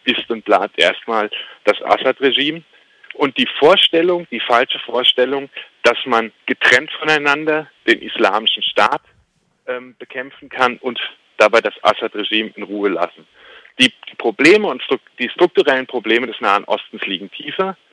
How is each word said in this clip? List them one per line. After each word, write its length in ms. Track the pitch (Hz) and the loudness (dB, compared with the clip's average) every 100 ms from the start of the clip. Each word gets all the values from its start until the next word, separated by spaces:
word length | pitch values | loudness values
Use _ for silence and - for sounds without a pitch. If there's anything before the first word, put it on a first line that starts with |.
| 127 | -4
ist 240 | 117 - | -4 -4
und 160 | 113 101 | -8 0
bleibt 340 | 98 101 - | 0 0 0
erstmal 500 | 87 - - 113 104 - - - - | 0 0 -4 -2 -2 -6 -14 -4 -2
das 160 | 101 | -2
Assad-Regime. 840 | - 110 131 123 131 123 143 165 - _ _ _ - - | 0 0 2 0 0 0 -2 -4 -12 _ _ _ -20 -4
Und 220 | 143 131 | -4 0
die 120 | 120 - | -2 4
Vorstellung, 680 | 151 190 - 165 175 175 170 | 4 6 4 2 2 0 -4
die 80 | 117 | -10
falsche 400 | - 120 131 - | 0 2 2 -4
Vorstellung, 720 | - 120 123 - 127 139 139 - - _ | -4 0 0 2 0 -2 -8 -14 -18 _
dass 140 | 120 117 131 | 0 0 0
man 260 | 117 113 - - | 0 0 -8 -6
getrennt 460 | 131 - 123 151 | -2 2 2 0
voneinander 720 | - 156 151 143 143 156 156 151 _ - | -6 -2 0 2 0 0 -2 -4 _ -2
den 160 | 113 | -2
Islamischen 640 | 113 - 104 104 113 - | -2 -2 0 2 -2 -2
Staat, 380 | - - 107 147 - _ _ _ _ _ - | -2 0 0 0 -6 _ _ _ _ _ -10
ähm, 300 | 127 127 120 | -10 -12 -20
bekämpfen 480 | 120 131 135 - 139 | -14 -12 -12 -16 -16
kann 300 | 123 123 120 | -2 0 0
und 220 | 127 117 - - _ - | -6 -6 -10 -12 _ 2
dabei 220 | 107 113 | 4 4
das 140 | 107 - | 0 0
Assad-Regime 680 | - 107 113 104 98 110 107 107 | 0 0 -4 -6 -4 -2 -4 -8
in 80 | |
Ruhe 260 | 98 101 101 | -10 -4 -2
lassen. 380 | 85 85 - 80 _ - - - - | -2 -4 -6 _ _ -20 -20 -20 2
Die, 120 | 127 - - | 2 2 -12
die 60 | - | -6
Probleme 520 | 120 104 143 208 202 | -4 2 4 4 2
und 140 | 127 | -4
stru-, 160 | - 131 - - | -4 -6 -6 -8
die 100 | 170 | -8
strukturellen 580 | - 175 - 147 131 127 | 0 2 2 2 0 -2
Probleme 400 | 123 107 117 123 | -6 0 0 0
des 120 | 104 | -4
Nahen 240 | 110 101 - | 0 0 0
Ostens 400 | 104 - 107 - | -4 -6 -10 -8
liegen 240 | 92 98 | -8 -8
tiefer 440 | - 147 139 190 185 _ | -14 -10 -4 -4 -6 _